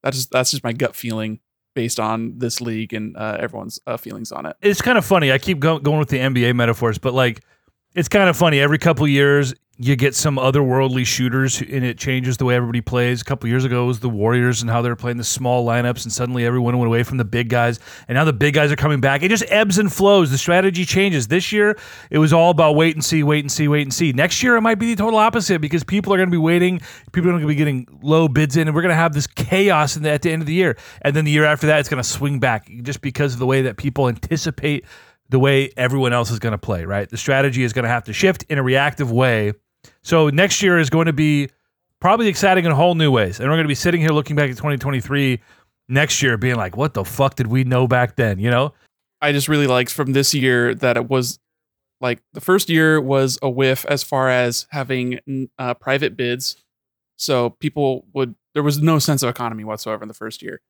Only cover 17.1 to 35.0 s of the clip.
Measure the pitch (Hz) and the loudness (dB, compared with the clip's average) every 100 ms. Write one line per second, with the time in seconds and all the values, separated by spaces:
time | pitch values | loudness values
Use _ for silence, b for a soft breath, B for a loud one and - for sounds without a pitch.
17.1 | 131 107 120 117 120 120 113 B B - | -2 -2 -2 0 2 0 -2 B B -4
18.1 | 123 156 113 147 147 147 147 151 143 135 | 0 2 2 2 4 2 2 0 2 2
19.1 | 139 180 214 233 208 214 185 202 - 196 | 2 2 0 2 2 2 2 0 2 4
20.1 | 202 156 135 - 175 190 175 175 185 196 | 6 4 0 2 2 2 0 -2 0 2
21.1 | 156 107 170 175 214 208 208 B B B | 0 0 -2 0 0 0 0 B B B
22.1 | 151 156 165 170 165 156 147 165 156 - | 2 4 6 6 4 4 4 2 0 -2
23.1 | 165 147 151 143 - 151 147 139 - - | 0 2 0 -2 -2 0 2 0 -2 0
24.1 | 127 170 - 254 233 226 214 233 208 214 | 2 0 0 2 2 2 0 -2 0 0
25.1 | 220 220 233 190 175 151 165 - 202 196 | 2 2 0 0 -2 0 -2 0 -2 2
26.1 | 190 185 175 160 175 180 180 B B B | 2 2 2 2 4 2 0 B B B
27.1 | 180 175 175 151 147 147 131 120 71 143 | 0 2 2 0 2 2 0 -6 -8 2
28.1 | 160 160 135 151 147 156 151 175 160 165 | 4 4 2 0 2 2 0 2 2 2
29.1 | 147 - - 160 185 202 160 143 156 151 | 0 -6 -6 -2 2 4 2 0 -2 -2
30.1 | 147 170 160 151 170 175 117 B B 143 | 0 0 -2 -2 0 0 -2 B B -2
31.1 | 143 151 147 151 151 151 151 143 135 120 | 0 2 4 4 2 2 2 0 -4 -4
32.1 | - 143 139 127 110 - 117 120 139 143 | -4 -4 0 0 -2 -6 -14 -10 -8 -8
33.1 | 127 143 120 131 135 131 104 143 123 127 | -4 -4 -2 0 0 0 -4 -6 0 -2
34.1 | 113 - 160 165 - 151 143 B B | -2 -4 -4 -4 -4 -4 -4 B B